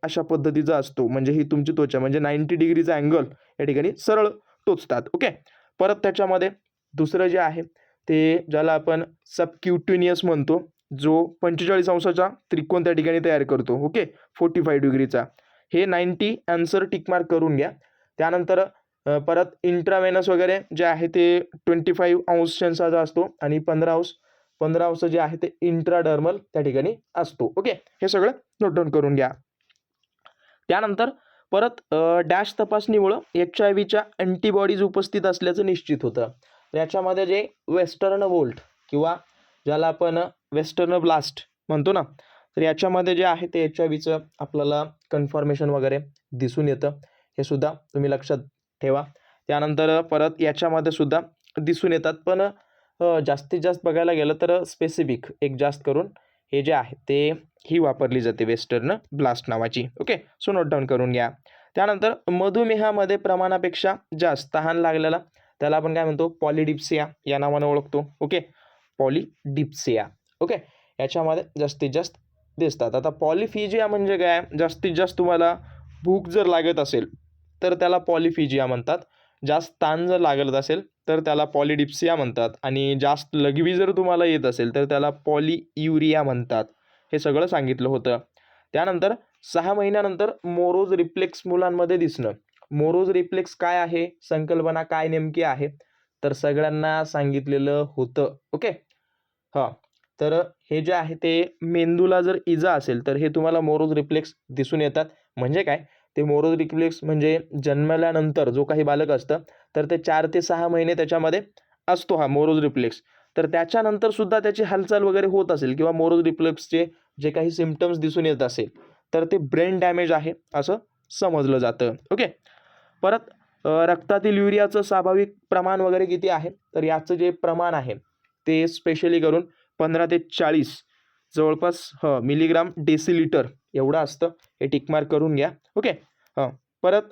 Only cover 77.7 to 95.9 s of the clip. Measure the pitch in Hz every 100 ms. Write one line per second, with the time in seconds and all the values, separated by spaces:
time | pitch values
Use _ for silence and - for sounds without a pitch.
77.7 | 180 180 180 175 165 165 165 143 135 127
78.7 | 123 117 175 - _ _ _ 139 151 165
79.7 | _ 156 160 175 180 165 139 139 135 135
80.7 | 165 - _ - 160 160 151 151 143 147
81.7 | 151 143 - 170 165 127 117 117 - 135
82.7 | 135 139 139 139 143 - 156 143 143 165
83.7 | 180 190 185 180 175 170 156 127 123 120
84.7 | 139 143 143 147 143 - 147 156 165 -
85.7 | - 156 156 156 156 139 123 120 113 107
86.7 | _ _ _ _ 151 147 143 175 170 135
87.7 | 127 127 135 131 120 - _ _ _ _
88.7 | 147 185 175 190 240 _ _ - 170 170
89.7 | 202 202 208 202 180 214 - 175 175 175
90.7 | 180 196 185 165 180 185 - 185 180 180
91.7 | 175 170 180 165 - 113 101 _ _ _
92.7 | 147 151 175 190 180 175 190 180 - 175
93.7 | 175 170 170 175 - - 156 156 165 160
94.7 | 160 160 160 160 160 156 156 160 135 147
95.7 | 143 _